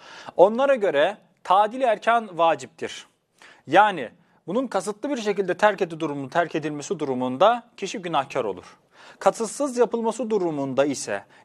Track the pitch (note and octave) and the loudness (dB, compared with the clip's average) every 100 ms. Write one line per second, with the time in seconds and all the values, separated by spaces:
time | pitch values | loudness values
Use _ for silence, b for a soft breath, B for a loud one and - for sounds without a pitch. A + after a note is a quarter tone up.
0 | B B B B F#3 A3+ C#4 C4+ G3 C#3+ | B B B B 6 6 0 2 0 2
1 | E3 G#3 _ _ - F#3+ G#3+ B3+ B3+ G#3+ | 2 0 _ _ 2 2 2 0 0 0
2 | - A#3 A3 E3 E3 D3+ B2 - A2 - | 2 0 0 2 2 2 -4 -10 -10 -10
3 | - _ _ _ B B B E3 G#3+ F3+ | -20 _ _ _ B B B 6 6 2
4 | A2 - b b - G#3 C4 G3 F3+ G#3 | -8 -14 b b -8 -4 -4 -4 -4 -6
5 | C#4+ C#4 G#3+ G3 F#3 F3 G#3 G3 F3+ E3 | -4 -4 -2 -2 -2 2 2 2 -4 -4
6 | D#3+ C#3+ C3+ E3+ D#3+ E3 D#3 D3 C#3 F3+ | -6 -6 -4 -2 -2 -2 -6 -6 -6 -6
7 | D3 B2+ B2+ C3 G3 A#3+ - - F#3+ A#3 | -4 -2 -2 2 2 2 -4 -12 -10 -8
8 | F3 D#3 C3 C#3+ A2 F2 - - _ B | -4 -4 -2 -4 -4 -6 -12 -20 _ B
9 | B B F#3+ F#3+ A3 - C#4+ B3 A3+ A#3 | B B 0 0 -2 -4 -4 0 0 0
10 | A3+ G#3+ A3+ G#3+ F3 D3 C#3 B2+ D3 B2+ | -4 -4 -2 -2 -2 -2 -2 0 0 -2
11 | - G2+ - b | -6 -8 -8 b